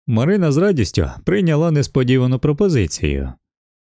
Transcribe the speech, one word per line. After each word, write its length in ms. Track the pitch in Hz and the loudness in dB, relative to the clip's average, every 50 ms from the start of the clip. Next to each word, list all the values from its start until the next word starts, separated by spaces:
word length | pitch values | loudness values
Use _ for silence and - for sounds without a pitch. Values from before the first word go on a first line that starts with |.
| - | -6
Марина 460 | - 117 110 127 160 202 208 175 151 135 | -2 0 0 2 2 2 2 2 0 2
з 40 | |
радістю 540 | 151 185 208 185 139 127 - - - 82 65 - - - | 2 2 0 2 0 -2 -2 0 -2 -2 -2 -4 -8 -4
прийняла 460 | - 180 208 185 165 156 147 165 170 | -2 0 0 2 2 2 2 0 0
несподівану 680 | 156 147 139 - - 139 127 123 131 131 123 127 131 127 | 0 0 -2 0 0 -2 0 2 2 2 2 0 0 0
пропозицію. 920 | - 151 147 143 208 196 160 123 95 78 - - - 76 69 69 69 65 62 _ _ _ _ _ _ _ _ _ _ | 0 0 0 2 0 2 2 2 0 0 -2 -4 -4 -2 -2 -2 -4 -6 -10 _ _ _ _ _ _ _ _ _ _